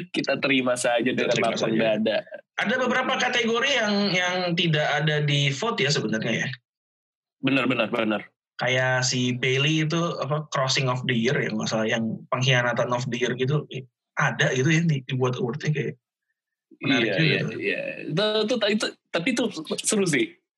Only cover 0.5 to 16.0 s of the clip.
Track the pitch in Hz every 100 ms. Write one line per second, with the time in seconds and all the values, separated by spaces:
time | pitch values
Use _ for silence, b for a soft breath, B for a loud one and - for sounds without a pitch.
0.5 | 135 127 123 127 120 120 117 120 117 113
1.5 | 110 117 113 113 107 110 104 - - -
2.5 | - 196 254 247 247 262 254 247 247 226
3.5 | 233 269 262 208 202 202 180 180 180 180
4.5 | 170 170 151 135 147 156 151 147 143 143
5.5 | 135 226 226 135 143 110 110 - 117 131
6.5 | - _ _ _ _ _ _ _ - 135
7.5 | 135 123 117 107 117 107 104 - _ _
8.5 | - 123 131 131 127 127 127 123 123 131
9.5 | 131 147 160 156 170 170 - 135 151 151
10.5 | 143 131 135 131 127 127 113 117 147 117
11.5 | 107 113 113 110 117 110 - - 127 131
12.5 | 127 120 113 120 123 123 120 120 123 131
13.5 | 151 - 131 - _ _ - 143 143 143
14.5 | 127 139 165 170 139 - 131 127 127 123
15.5 | 147 156 151 - -